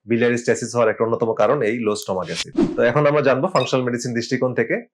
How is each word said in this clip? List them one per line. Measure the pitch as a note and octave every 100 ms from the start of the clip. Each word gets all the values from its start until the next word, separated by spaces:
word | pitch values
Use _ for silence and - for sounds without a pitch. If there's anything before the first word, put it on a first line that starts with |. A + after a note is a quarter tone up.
| G#2
biliary | A#2 A#2+ A#2+
stasis | A#2+ A#2 A#2+
হওয়ার | A#2 A2
একটা | -
অন্যতম | A#2 A#2 A2+
কারণ | A2 G#2+ D3
এই | G#2+ A#2+
লো | A2 G#2
স্টমাক | - F#2 E2+
অ্যাসিড। | F2 - - E2+ -
তো |
এখন | A#2+ B2 D3
আমরা | D3
জানবো | C#3 B2+ D#3
ফাংশনাল | D3 B2+ C3+
মেডিসিন | B2 A#2+ B2+
দৃষ্টিকোণ | A#2 A#2 B2+ B2+
থেকে | B2 A2+ G3 -